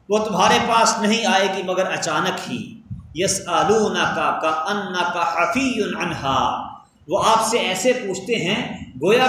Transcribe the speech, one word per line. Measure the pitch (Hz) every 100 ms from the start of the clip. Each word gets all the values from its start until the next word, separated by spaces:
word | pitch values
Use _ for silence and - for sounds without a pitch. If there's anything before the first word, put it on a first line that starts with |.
| -
وہ | 214
تمہارے | 220 180 294 240 233
پاس | 226 214 -
نہیں | 208 226 202
آئے | 190 196 196
گی |
مگر | 180 180 185
اچانک | 156 165 156 175 175 -
ہی۔ | 120 101 - - - -
یسألونک | 151 196 - 180 160 156 220 196 180 156 160 147 -
کأنک | 160 156 196 202 190 180 175 175
حفی | 165 175 170 254 262 220
عنہا، | 190 - 175 151 139 127 123 - - - - _ -
وہ | 175 202
آپ | 226 226
سے | 233
ایسے | 180 185 254
پوچھتے | 247 196 180 226 220
ہیں | 165 233 247 - -
گویا | 127 165 240